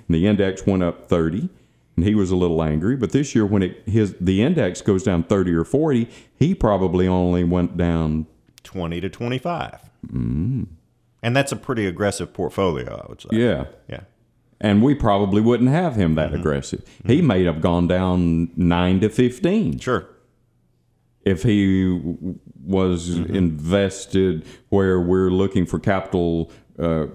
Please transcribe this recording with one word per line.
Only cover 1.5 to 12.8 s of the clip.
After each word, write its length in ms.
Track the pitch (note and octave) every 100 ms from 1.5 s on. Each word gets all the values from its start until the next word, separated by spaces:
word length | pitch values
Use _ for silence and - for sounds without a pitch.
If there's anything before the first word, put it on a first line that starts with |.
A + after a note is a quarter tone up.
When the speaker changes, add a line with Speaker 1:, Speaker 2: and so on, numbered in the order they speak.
| - _ _ _ -
Speaker 1:
and 80 | G2
he 80 |
was 160 | G#2+ F#2
a 40 | F#2
little 240 | F2 E2
angry, 320 | D#2 D2+ F#2 C3+
but 160 | G2+
this 220 | C3+ D3+
year 120 | A#2 G2+
when 180 | G#2
it, 180 | F2+ - -
his, 280 | A2 G2+ -
the 200 | F2+ F#2+
index 380 | C3 E3 F#2 F2
goes 200 | - F#2+
down 200 | F#2+ E2+
thirty 300 | E2 G2+ F2+
or 100 | E2 D#2+
forty, 420 | C3+ D#3+ B2 A#2 - - -
he 160 | D3+
probably 540 | F#3+ A#2 G2 F#2 F2+ F#2
only 360 | F2+ F2+ F2+
went 340 | F2 F2+ F2 F2
down 500 | E2+ E2 D#2 D#2 D#2 _ _ _
Speaker 2:
twenty 360 | - F#2+ E2+ E2+
to 100 | F#2
twenty-five. 800 | - A#2+ C3 E3+ E3 - - - _ -
Speaker 1:
Mm. 560 | B1 A#1 C#2+ G2+ C3 E2 - _ _ _ _
Speaker 2:
And 120 | A2+ C3
that's 160 | C3+
a 40 | A#2
pretty 320 | - A#2 G2
aggressive 460 | E2+ G2+ - E2+
portfolio, 680 | - E2+ - F#2+ C#2